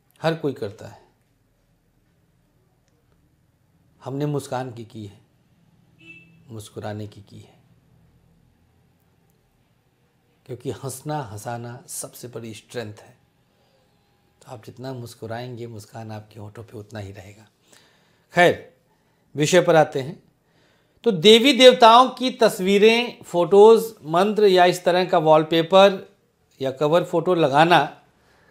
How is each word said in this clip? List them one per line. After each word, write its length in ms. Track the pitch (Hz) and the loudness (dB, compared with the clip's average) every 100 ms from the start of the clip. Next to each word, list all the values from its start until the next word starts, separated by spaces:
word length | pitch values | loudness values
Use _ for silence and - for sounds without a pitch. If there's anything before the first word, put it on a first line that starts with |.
| _ _ | _ _
हर 120 | 160 | -6
कोई 180 | 160 147 | -4 -8
करता 340 | - 104 - 107 | -8 -12 -14 -20
है। 160 | - _ _ _ _ _ _ _ _ _ _ _ _ _ _ _ _ _ _ _ _ _ _ _ _ _ _ _ _ _ _ | -20 _ _ _ _ _ _ _ _ _ _ _ _ _ _ _ _ _ _ _ _ _ _ _ _ _ _ _ _ _ _
हमने 220 | 131 139 147 | -12 -8 -6
मुस्कान 460 | 143 - 127 127 | -6 -8 -10 -10
की 120 | 117 | -14
की 220 | 110 113 104 | -18 -18 -20
है, 140 | - _ _ _ _ _ _ _ _ - - _ _ - | -20 _ _ _ _ _ _ _ _ -20 -20 _ _ -20
मुस्कुराने 560 | 110 107 110 107 104 104 | -20 -18 -16 -14 -12 -16
की 140 | 104 | -20
की 200 | - 107 | -20 -20
है, 140 | - _ _ _ _ _ _ _ _ _ _ _ _ _ _ _ _ _ _ _ _ _ _ _ _ _ _ _ _ _ - | -20 _ _ _ _ _ _ _ _ _ _ _ _ _ _ _ _ _ _ _ _ _ _ _ _ _ _ _ _ _ -20
क्योंकि 240 | 120 139 | -14 -14
हंसना, 480 | 107 131 - 151 151 | -12 -14 -14 -10 -10
हंसाना 600 | 113 104 123 117 120 120 - | -12 -14 -12 -12 -14 -18 -18
सबसे 400 | - 139 - 120 | -16 -16 -18 -18
बड़ी 260 | 123 113 | -16 -16
स्ट्रेंथ 400 | 107 - 123 107 | -18 -16 -14 -14
है। 220 | 107 - _ _ _ _ _ _ _ _ _ _ _ _ _ | -16 -20 _ _ _ _ _ _ _ _ _ _ _ _ _
तो 100 | - | -20
आप 120 | 123 | -20
जितना 280 | - 110 131 | -20 -18 -16
मुस्कुराएंगे, 720 | 127 117 - 110 117 127 117 117 | -16 -18 -16 -14 -14 -14 -16 -16
मुस्कान 460 | 107 - 113 110 | -18 -20 -20 -16
आपके 280 | 107 107 110 | -18 -20 -20
होठों 240 | 104 117 | -20 -20
पे 140 | 110 113 | -20 -20
उतना 220 | 101 107 | -18 -16
ही 120 | 98 | -16
रहेगा। 340 | 101 95 107 110 _ _ _ _ _ _ _ _ | -18 -20 -20 _ _ _ _ _ _ _ _ _
खैर, 420 | 175 170 - - _ _ _ _ _ _ | 2 2 0 -8 _ _ _ _ _ _
विषय 260 | 135 151 180 | -6 0 2
पर 160 | 170 160 | 4 2
आते 240 | 147 139 | 2 -4
हैं। 220 | 131 196 _ _ _ _ _ _ _ _ | -12 -16 _ _ _ _ _ _ _ _
तो 60 | 233 | -6
देवी 420 | 175 202 226 269 | 2 6 6 4
देवताओं 560 | 233 254 247 220 240 254 | 6 6 8 6 6 4
की 220 | - 254 | -2 -8
तस्वीरें, 920 | - 220 208 185 202 220 233 240 - | 0 0 0 0 2 4 2 -4 -12
फोटोज़, 720 | - 175 165 196 220 226 - - | -8 -4 2 6 6 6 0 -12
मंत्र 420 | 147 170 208 208 208 | -4 -2 -2 2 2
या 180 | 180 | 4
इस 200 | 180 175 | 2 0
तरह 200 | 180 180 | -2 -2
का 140 | 180 175 | 0 0
वॉलपेपर 960 | 156 156 156 165 160 190 196 190 - _ _ _ _ - | 4 2 2 -2 2 4 4 2 -10 _ _ _ _ -10
या 100 | 131 | -8
कवर 340 | 127 151 170 | -4 0 0
फोटो 300 | - 170 170 | -2 -4 -2
लगाना 680 | 170 147 143 170 165 151 - _ _ _ _ _ | 0 2 2 4 2 0 -8 _ _ _ _ _